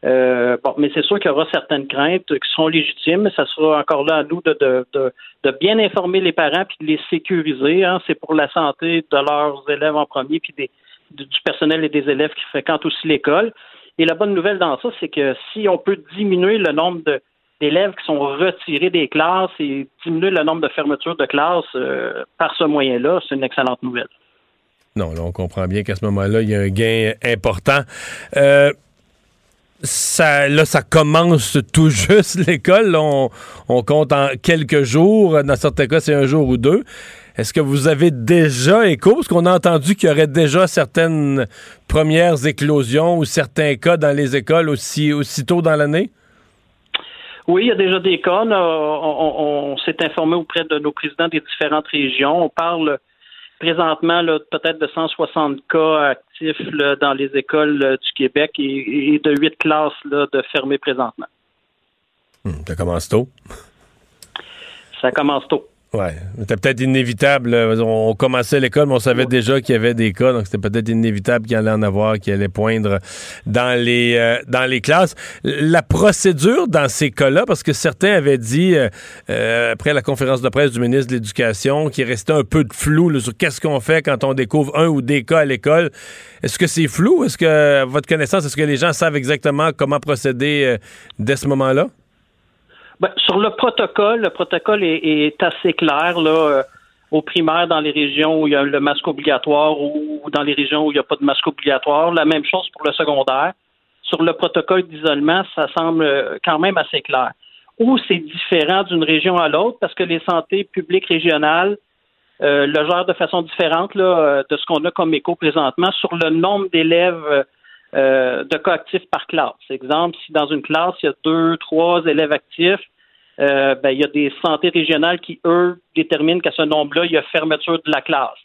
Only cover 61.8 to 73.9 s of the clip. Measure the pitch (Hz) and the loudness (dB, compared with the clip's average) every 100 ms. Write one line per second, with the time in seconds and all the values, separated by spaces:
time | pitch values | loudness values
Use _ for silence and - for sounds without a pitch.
61.8 | _ _ _ _ _ _ 101 76 78 82 | _ _ _ _ _ _ -10 -10 -10 -6
62.8 | 87 85 - 107 131 _ - - - _ | -2 -2 0 -2 -2 _ -20 -20 -20 _
63.8 | _ _ _ _ - - - - - - | _ _ _ _ -18 -18 -18 -20 -20 -20
64.8 | - - 127 139 143 143 - 113 - _ | -20 -6 -2 0 0 -2 -2 -6 -6 _
65.8 | _ 113 95 78 95 101 104 110 135 123 | _ -6 -4 -6 -12 -12 -6 -2 -2 -2
66.8 | 131 131 123 113 143 139 120 117 113 113 | 0 0 0 0 2 2 2 2 2 2
67.8 | 113 110 110 107 131 127 120 143 131 139 | 0 0 0 0 0 0 0 0 2 2
68.8 | 147 131 120 120 127 127 110 135 117 120 | 2 2 2 0 2 0 2 0 2 2
69.8 | 113 117 113 90 127 123 101 110 101 110 | 2 2 0 2 0 0 -4 -4 -4 -4
70.8 | 110 113 113 104 95 120 110 113 107 110 | -2 0 0 -2 -2 -2 0 -2 0 0
71.8 | 107 98 107 107 92 101 101 95 110 113 | 0 0 0 0 -2 -2 -2 -2 -2 0
72.8 | 104 98 - - - - - 110 123 123 | 0 -2 -4 -18 -18 -14 -4 0 0 0
73.8 | 120 | 2